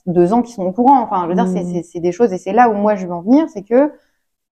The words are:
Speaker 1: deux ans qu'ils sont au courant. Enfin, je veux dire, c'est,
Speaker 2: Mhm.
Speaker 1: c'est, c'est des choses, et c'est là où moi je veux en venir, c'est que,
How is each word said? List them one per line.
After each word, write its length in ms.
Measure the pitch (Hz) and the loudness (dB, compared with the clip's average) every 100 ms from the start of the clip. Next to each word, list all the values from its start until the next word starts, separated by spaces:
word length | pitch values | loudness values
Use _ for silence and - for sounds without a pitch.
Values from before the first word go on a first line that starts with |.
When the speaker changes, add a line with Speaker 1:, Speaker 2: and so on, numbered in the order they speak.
| 185 | -4
Speaker 1:
deux 260 | 175 175 | 0 2
ans 100 | 233 | 0
qu'ils 120 | 240 | -2
sont 120 | 190 185 | -6 -6
au 60 | |
courant. 280 | 185 247 269 | 0 4 4
Enfin, 220 | 208 190 | 2 -4
je 60 | 170 | -2
veux 60 | 185 | -2
dire, 120 | 185 | -2
c'est, 160 | 185 | -2
Speaker 2:
Mhm. 100 | 175 | -4
Speaker 1:
c'est, 100 | 175 | -6
c'est 160 | - 175 | -8 -4
des 100 | 175 | -4
choses, 200 | 175 240 | 0 -2
et 40 | 180 | -2
c'est 160 | 190 | -2
là 160 | 214 240 | 2 2
où 40 | |
moi 220 | 202 208 202 | 2 -2 -2
je 120 | 180 | -6
veux 60 | |
en 80 | 175 | -8
venir, 260 | 190 285 311 | 2 2 2
c'est 140 | 202 | -8
que, 280 | 196 240 294 - _ _ _ _ _ | -2 0 0 -4 _ _ _ _ _